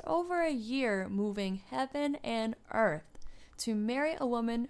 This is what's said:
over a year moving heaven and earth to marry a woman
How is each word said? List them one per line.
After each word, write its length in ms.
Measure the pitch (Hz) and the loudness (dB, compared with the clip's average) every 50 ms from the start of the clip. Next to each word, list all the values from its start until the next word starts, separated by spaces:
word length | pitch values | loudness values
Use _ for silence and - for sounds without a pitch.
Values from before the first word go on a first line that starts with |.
| - | -2
over 360 | - 320 339 349 349 359 349 | 0 0 2 2 2 2 2
a 100 | 339 320 | 2 2
year 560 | 285 240 214 220 254 269 262 226 202 190 190 | 0 0 -2 -2 0 2 2 2 2 2 0
moving 540 | 196 196 196 208 208 202 208 196 190 190 196 - - | 0 0 0 0 0 0 0 0 -2 -2 -4 -6 -6
heaven 480 | 254 254 262 262 - 285 294 285 285 - - | -4 -2 -2 -2 0 0 0 0 0 -2 -2
and 280 | - 233 226 220 220 226 - - - - | -2 0 0 0 -2 -4 -6 -8 -2 2
earth 320 | 220 226 190 151 156 - - - - - - - - - - - - | 4 4 4 2 0 -6 -12 -14 -10 -10 -10 -10 -12 -16 -16 -10 -6
to 140 | - 233 220 | -2 -2 0
marry 440 | 208 208 220 247 269 294 311 320 - | 0 0 0 2 2 2 0 0 0
a 80 | - | 0
woman 400 | 247 240 233 233 233 233 233 240 | 0 0 2 0 0 0 0 -2